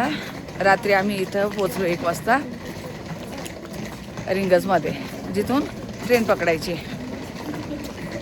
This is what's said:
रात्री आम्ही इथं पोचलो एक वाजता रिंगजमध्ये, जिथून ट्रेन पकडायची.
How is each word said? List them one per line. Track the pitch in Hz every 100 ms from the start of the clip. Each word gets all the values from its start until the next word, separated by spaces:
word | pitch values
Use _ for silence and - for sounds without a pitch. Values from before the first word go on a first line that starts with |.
| 262 294 - - - -
रात्री | 190 190 202
आम्ही | 196 202 196
इथं | 185 202 208
पोचलो | 202 185 185 180
एक | 175
वाजता | 170 170 220 262 262 196 - - - - - - - - - - - - - - - - -
रिंगजमध्ये, | 190 196 180 185 185 - - - - - 185
जिथून | 208 262 - - - - -
ट्रेन | 240
पकडायची. | 220 175 170 160 175 165 - - - - - - 294 294 - 294 - - - -